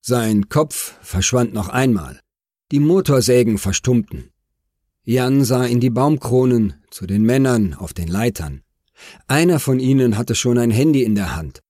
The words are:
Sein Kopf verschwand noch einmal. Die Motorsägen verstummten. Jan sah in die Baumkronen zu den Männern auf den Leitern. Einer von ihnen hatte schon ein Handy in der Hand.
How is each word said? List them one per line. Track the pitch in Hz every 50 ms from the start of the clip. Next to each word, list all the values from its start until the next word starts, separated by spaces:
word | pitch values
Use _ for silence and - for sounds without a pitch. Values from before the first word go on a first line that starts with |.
Sein | _ - 123 123 117 110 110 104 101 -
Kopf | - 151 156 151 - - - - - - -
verschwand | - - 92 98 - - 123 123 113 -
noch | 107 98 -
einmal. | - 127 131 131 117 98 76 65 - - _ _ _ _ _ _ _ _ _ _ 147
Die | 143
Motorsägen | 147 156 175 190 185 - 143 131 120 - 123 123 120 113 110 98
verstummten. | - 98 95 - - 123 123 120 104 - - - 62 - _ _ _ _ _ _ _ _ _ _ _ _ _ _ _
Jan | - 113 127 127 127 135 139 139
sah | 110 131 123 127
in | 120 120 120
die | 120 127
Baumkronen | 117 - 131 147 156 139 - 117 117 127 127 127 120 117 110 98 - - _ _
zu | - - 98
den | 87 98 104 110
Männern | 113 127 135 135 131 123 117 104 92 73
auf | - 95 82 -
den | - 85 82
Leitern. | 87 98 113 120 107 - 82 76 69 67 _ _ _ _ _ _ _ _ - - - - _
Einer | _ 131 147 165 180 175 147
von | - 139 131 127
ihnen | 127 127 135 135 127 120 107
hatte | 104 117 - 117
schon | - - 123 120 120
ein | 120 117
Handy | 110 117 139 160 151 135 127
in | 110 107
der | 101 98 87 -
Hand. | 82 80 71 - - _